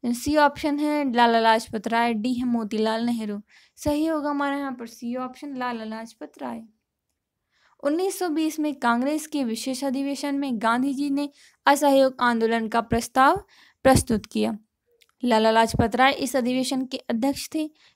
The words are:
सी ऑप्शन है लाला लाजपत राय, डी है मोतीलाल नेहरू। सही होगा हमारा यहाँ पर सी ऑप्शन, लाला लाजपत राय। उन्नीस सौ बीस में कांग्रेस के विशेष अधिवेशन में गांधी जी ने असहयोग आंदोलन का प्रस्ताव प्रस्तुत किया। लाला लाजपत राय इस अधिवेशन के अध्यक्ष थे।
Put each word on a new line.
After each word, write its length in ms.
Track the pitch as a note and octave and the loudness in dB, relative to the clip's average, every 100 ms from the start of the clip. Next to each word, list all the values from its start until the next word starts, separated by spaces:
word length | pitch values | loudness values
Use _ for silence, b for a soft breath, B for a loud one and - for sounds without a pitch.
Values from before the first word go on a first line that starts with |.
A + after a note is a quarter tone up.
सी 320 | A#3+ A#3+ C#4+ D4+ | -4 -4 0 4
ऑप्शन 420 | D4 C#4+ D#4 D4 | 4 2 -2 0
है 340 | D4+ D4+ C#4 | 0 0 0
लाला 280 | A#3 A#3 A3+ | 4 4 4
लाजपत 480 | A3+ A3 A3+ A3+ A3+ | 4 2 0 -8 -2
राय, 240 | A3+ A#3 | 0 0
डी 180 | A3+ A3 | -2 -2
है 100 | B3 | -2
मोतीलाल 600 | B3+ A#3 A3 A3 A3 A3+ A#3+ | -2 -2 -2 -2 -2 0 -2
नेहरू। 340 | A#3+ G#3+ G#3 - b b _ | -4 -4 -8 -12 b b _
सही 280 | D4 D4 D#4+ | -2 0 0
होगा 240 | D#4 D4 | -2 -2
हमारा 260 | D4 C#4+ C#4 | -2 -2 -4
यहाँ 160 | C#4 | -6
पर 140 | B3+ A#3 | -8 -12
सी 280 | - A#3 B3 | -12 -8 -8
ऑप्शन, 400 | B3+ B3 D4 C4+ | -8 -10 -12 -8
लाला 280 | B3 A#3+ | -6 -6
लाजपत 540 | A3 A3 A3+ - D4+ - | -8 -12 -14 -16 -18 -12
राय। 200 | B3+ A#3 A3+ _ _ _ _ _ _ _ _ _ _ _ | -10 -10 -14 _ _ _ _ _ _ _ _ _ _ _
उन्नीस 360 | C#4+ D#4 F#4+ F#4+ | -4 -2 -2 -4
सौ 100 | F4+ | -4
बीस 300 | D#4 D#4 D#4 | -2 -2 -2
में 140 | D4+ | -4
कांग्रेस 520 | C#4+ A#3+ A#3 C4 D#4 D4+ | -2 -2 0 0 -4 -4
के 160 | D4 | -4
विशेष 380 | B3+ A3+ - B3+ | -4 -4 -6 -6
अधिवेशन 500 | C#4 C4 C#4 C#4 C#4+ | -4 -4 -4 -4 -4
में 280 | C#4 C#4 A#3 | -4 -4 -2
गांधी 300 | A3+ A#3+ C4+ | 0 0 0
जी 160 | C4 C#4+ | -2 -2
ने 180 | C#4 C#4+ b b b - | -2 -4 b b b 2
असहयोग 500 | C#4 C#4+ C4+ C4+ C4 | 4 6 6 4 4
आंदोलन 480 | B3 A#3 A3 A3+ A3 | 0 2 2 0 0
का 120 | A#3 | -2
प्रस्ताव 600 | A3+ A#3 A#3 - C4+ E4 - b b b | 0 -2 -2 4 4 4 -2 b b b
प्रस्तुत 420 | C4+ C4 - A3 G3+ | 6 6 4 -2 -2
किया। 300 | A3 G#3+ G#3+ _ _ _ _ _ _ | -4 -2 -4 _ _ _ _ _ _
लाला 280 | B3 A3 A3 | 2 4 4
लाजपत 440 | A3 A3+ - A#3 A3+ | 4 2 2 0 4
राय 160 | C4 | 2
इस 200 | C4+ C4 C4+ | 2 -2 0
अधिवेशन 480 | A#3+ B3+ C4 C4 B3+ | 0 0 -2 -2 -4
के 100 | B3 - | -8 -6
अध्यक्ष 380 | A#3 C4 C#4 - | -2 -2 -2 -6
थे। 140 | D#4 D#4 b b | -4 -6 b b